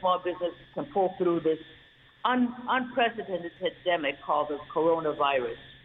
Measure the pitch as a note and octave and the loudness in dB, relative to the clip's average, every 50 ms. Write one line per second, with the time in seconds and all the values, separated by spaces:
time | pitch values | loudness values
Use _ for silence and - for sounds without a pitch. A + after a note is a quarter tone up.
0 | - F#3 F3+ F3 - F3+ E3+ E3+ F3 E3+ E3 - - - - - D3+ - - G3+ | 0 2 2 2 0 -4 -4 -2 -4 -4 -4 -6 -16 -14 -8 -8 -8 -4 0 2
1 | F#3+ F3+ F#3 - F#3 F3 E3+ E3 D#3 D#3+ D#3+ D#3 - - - - - - _ _ | 2 2 2 0 0 2 2 2 2 2 0 0 -2 -12 -20 -20 -20 -20 _ _
2 | - - _ _ - A#3 B3+ B3+ B3 A#3 - - - - A3+ C4 B3+ B3 - C4+ | -20 -20 _ _ 0 2 2 4 2 0 0 -4 -4 -2 0 0 -2 -2 0 2
3 | A#3+ A3+ A3 A3 F#3+ F#3 F#3+ E3+ E3 E3+ - - F#3 E3+ - - - F3+ F3 E3+ | 2 2 0 -2 -8 -6 -6 -6 -6 -8 -8 -6 -6 -6 -6 -4 0 0 0 2
4 | D3+ C#3 D3+ - - - D#3 D3 D3+ D3 D3+ C#3 C#3+ - - E3 D#3 E3+ E3 E3 | 2 -2 -4 -4 -2 0 0 0 0 0 -4 -8 -8 -6 -2 2 2 4 4 2
5 | D#3 D3+ C#3+ - C#3+ C#3 C#3 C3 B2 A#2 A#2 - - - - - - | 2 0 0 0 2 2 2 2 0 -2 -6 -8 -14 -20 -20 -20 -20